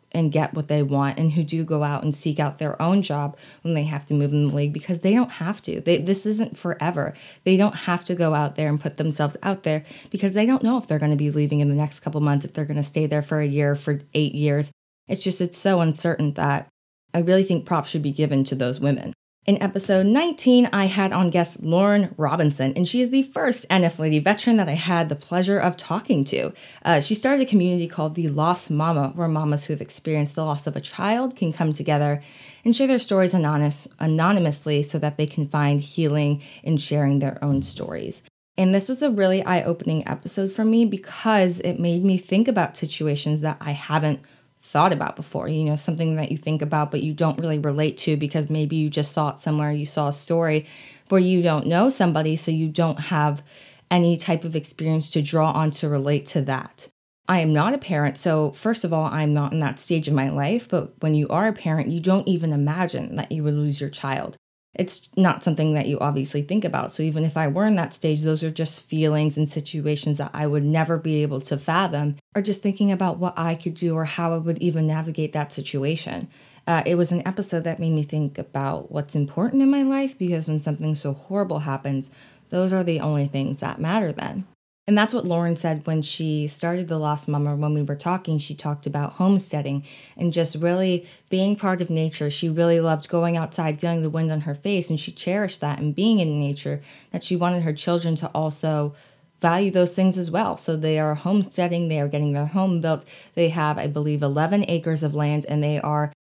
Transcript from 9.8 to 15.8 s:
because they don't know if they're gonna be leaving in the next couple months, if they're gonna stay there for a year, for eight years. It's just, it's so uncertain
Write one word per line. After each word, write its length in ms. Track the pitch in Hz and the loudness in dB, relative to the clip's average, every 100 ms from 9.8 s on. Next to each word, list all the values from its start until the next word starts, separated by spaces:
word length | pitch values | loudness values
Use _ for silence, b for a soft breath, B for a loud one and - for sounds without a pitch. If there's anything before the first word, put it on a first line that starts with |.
| 147 B B | -4 B B
because 240 | 196 202 | -2 0
they 140 | 196 226 | 2 4
don't 160 | 262 | 4
know 140 | 226 254 | 2 0
if 100 | - | 0
they're 100 | 156 | 0
gonna 180 | 151 147 | 2 2
be 140 | 147 | 2
leaving 300 | 151 147 147 | 2 2 2
in 100 | 143 | 2
the 60 | 143 | 2
next 240 | 147 - | 0 -4
couple 220 | 160 151 | -6 0
months, 220 | 151 143 | 2 2
if 100 | 143 | 0
they're 120 | - 147 | -6 -4
gonna 180 | 147 | -2
stay 220 | 143 160 151 | -2 0 0
there 160 | 151 | 0
for 180 | 147 156 | 0 0
a 80 | 147 | 0
year, 280 | 143 143 143 | 2 2 0
for 260 | 151 143 - 151 | -2 -4 -2 0
eight 180 | 147 | 0
years. 380 | 147 147 143 143 - _ _ - | 0 0 2 -2 -8 _ _ -8
It's 160 | 190 | -4
just, 180 | 190 180 | -2 -2
it's 160 | 180 - | -4 -2
so 200 | 196 | 2
uncertain 540 | 180 | 4